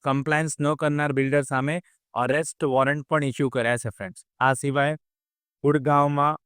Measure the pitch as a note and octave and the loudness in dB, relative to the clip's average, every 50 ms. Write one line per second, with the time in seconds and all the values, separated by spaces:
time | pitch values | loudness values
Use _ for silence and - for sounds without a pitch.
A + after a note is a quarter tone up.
0 | _ D3 C3+ C#3 C3+ D#3 D3+ D3+ D#3+ D#3 - _ D3 C#3+ D3+ C#3+ D#3 D3+ D3 D3 | _ -2 -2 -2 0 0 0 0 0 -2 -4 _ -2 -2 0 0 -2 -2 0 0
1 | D3 D3 C#3 C3 C3+ C3+ C#3 D3 C#3 - C#3 C3 C3 C#3+ D#3 F3 - _ _ _ | -2 0 0 0 0 2 0 0 0 0 -2 -2 -2 -2 -4 -6 -8 _ _ _
2 | _ _ _ A2+ B2 B2+ C3 D3+ D#3+ - - _ - C#3+ B2+ C3 C3+ C3+ C#3+ D3 | _ _ _ -4 0 0 0 0 -2 -4 -6 _ -2 0 2 2 2 2 0 -2
3 | C#3 _ D#3 D#3 D3 C3+ A#2+ - D3 C3 - B2+ A#2 A#2 A#2+ A#2+ - A2+ - _ | -2 _ 0 0 0 0 -2 0 -2 0 0 0 0 0 0 0 -2 -8 -8 _
4 | G2+ F#2 - - - _ _ _ B2 C3+ C3+ - - C#3 C3+ C#3+ C#3 D3 D#3 D#3 | -12 -12 -12 -16 -20 _ _ _ 2 2 2 2 -2 -2 0 0 0 0 -2 -4
5 | _ _ _ _ _ _ _ _ _ _ _ _ - C#3 D3 D3+ C3 D3 D3 C#3+ | _ _ _ _ _ _ _ _ _ _ _ _ 0 2 2 2 2 4 4 4
6 | C#3+ C#3+ C#3+ C#3+ C#3+ D3 D#3 - _ | 4 2 2 0 0 0 0 -4 _